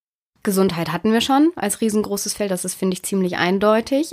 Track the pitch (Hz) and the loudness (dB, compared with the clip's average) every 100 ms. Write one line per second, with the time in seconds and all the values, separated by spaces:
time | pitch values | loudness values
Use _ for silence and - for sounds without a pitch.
0 | _ _ _ _ - 190 190 170 160 170 | _ _ _ _ -2 2 2 0 -4 -2
1 | 220 220 233 269 311 - 202 - 226 208 | 2 2 2 4 4 2 -4 -2 0 0
2 | 196 202 - - 208 180 180 - 190 185 | -2 -4 -6 -4 -2 -4 -6 -4 -4 -4
3 | - 196 185 180 170 190 208 220 226 269 | -4 -2 -2 0 0 2 2 2 2 -2
4 | 330 | -2